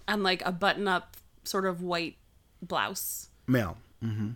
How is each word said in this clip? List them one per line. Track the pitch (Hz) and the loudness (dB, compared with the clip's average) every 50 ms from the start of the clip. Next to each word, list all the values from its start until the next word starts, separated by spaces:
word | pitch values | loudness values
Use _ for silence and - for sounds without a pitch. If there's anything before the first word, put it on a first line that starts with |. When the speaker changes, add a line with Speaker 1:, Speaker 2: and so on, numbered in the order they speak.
| - - | -4 -2
Speaker 1:
And, | 208 208 196 | 0 2 2
like, | 185 185 180 - | 2 2 2 0
a | - | -2
button-up | 180 170 196 196 165 - 202 196 185 175 175 - - - - - _ - - | -2 2 2 2 2 2 2 2 2 0 0 -4 -14 -20 -20 -20 _ -14 -10
sort | - - 196 190 | -4 -2 0 0
of | 190 180 175 | 0 -2 -2
white | 180 180 175 170 170 156 - - - - _ - _ _ _ - | -2 -2 0 0 0 -2 -6 -10 -20 -20 _ -20 _ _ _ -16
blouse. | - 170 185 151 101 107 196 - - - - - - - - - - - | -8 -2 0 2 2 2 0 -4 -6 -6 -6 -8 -10 -14 -20 -12 0 4
Speaker 2:
Male. | 127 127 107 87 80 - - - - - - | 4 4 4 2 -2 -8 -12 -20 -14 -6 -4
Mm-hmm. | 113 107 107 107 107 123 | -4 -2 -2 -2 -4 -4